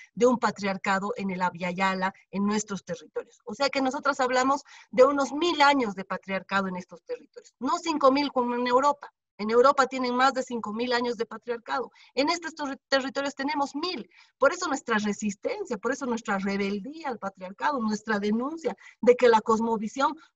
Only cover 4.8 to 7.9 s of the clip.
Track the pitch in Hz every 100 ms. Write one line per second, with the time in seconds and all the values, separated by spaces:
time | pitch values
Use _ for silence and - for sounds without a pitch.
4.8 | - - 269 285 269 285 339 302 285 277
5.8 | 226 190 190 185 - 190 - 196 190 180
6.8 | - 170 - 165 - - - - 254 339
7.8 | 330